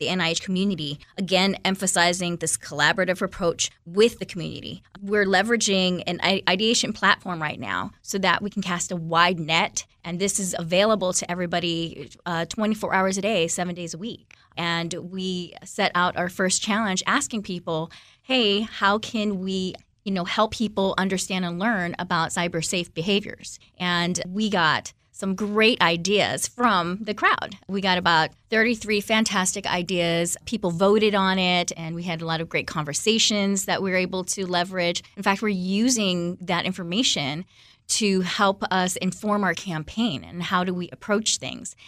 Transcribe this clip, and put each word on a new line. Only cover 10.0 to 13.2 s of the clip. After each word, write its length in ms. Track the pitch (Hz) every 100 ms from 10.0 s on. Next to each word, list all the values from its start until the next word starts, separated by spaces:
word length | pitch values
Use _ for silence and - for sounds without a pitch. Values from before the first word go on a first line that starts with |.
and 160 | 170 175
this 220 | 196 -
is 160 | 185 -
available 540 | 165 180 214 214 185
to 180 | 180 -
everybody, 800 | 175 175 175 170 165 165 - - - 180
uh, 200 | 165 170
twenty-four 460 | - 214 214 190
hours 240 | 190 190
a 60 | 190